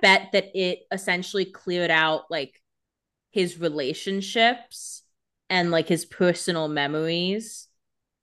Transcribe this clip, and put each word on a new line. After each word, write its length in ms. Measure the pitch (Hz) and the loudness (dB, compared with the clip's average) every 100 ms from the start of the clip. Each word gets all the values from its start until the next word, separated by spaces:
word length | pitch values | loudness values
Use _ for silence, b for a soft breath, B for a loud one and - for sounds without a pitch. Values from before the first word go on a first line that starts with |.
bet 280 | 196 196 196 | 6 6 4
that 140 | 196 190 190 | 0 0 -2
it 220 | 180 180 _ | -2 -4 _
essentially 540 | 190 196 180 180 196 | -6 -2 -2 -2 -4
cleared 480 | 185 - 185 175 170 | -4 -6 -4 -2 2
out, 300 | 160 160 156 - | 2 2 0 -4
like, 300 | 165 139 _ _ _ _ _ _ _ _ | -6 -6 _ _ _ _ _ _ _ _
his 300 | 202 175 165 | -2 -2 -2
relationships 1400 | 170 151 135 156 196 196 196 233 233 247 - - - - _ _ _ _ _ | -4 -2 -4 -4 -6 -6 -4 2 2 2 -8 -18 -16 -18 _ _ _ _ _
and, 220 | 185 175 | 0 2
like, 160 | 165 160 | 2 2
his 180 | 165 | -2
personal 640 | - - 180 170 - 170 156 | -2 2 2 2 -2 -2 -2
memories. 1000 | 147 143 156 160 170 180 208 226 - - _ _ _ _ _ | -2 -2 -2 -2 -2 -2 -4 -8 -16 -20 _ _ _ _ _